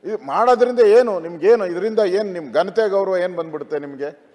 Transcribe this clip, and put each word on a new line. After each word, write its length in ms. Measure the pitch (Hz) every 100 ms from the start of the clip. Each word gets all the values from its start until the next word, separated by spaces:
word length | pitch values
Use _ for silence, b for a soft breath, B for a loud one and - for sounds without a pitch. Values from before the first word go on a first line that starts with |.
ಇದು 220 | - 214 277
ಮಾಡೋದ್ರಿಂದ 540 | 151 240 247 240 247
ಏನು 400 | 220 226 240 190
ನಿಮ್ಗೇನು, 460 | 165 170 175 233 185
ಇದರಿಂದ 320 | 175 208 220
ಏನು 340 | 202 190 208
ನಿಮ್ 200 | 180 147
ಘನತೆ 360 | 131 190 220 214
ಗೌರವ 280 | 196 190 185
ಏನು 200 | 180 170
ಬಂದ್ಬಿಡುತ್ತೆ 420 | 165 151 143 151
ನಿಮಗೆ? 520 | 143 135 143 143 _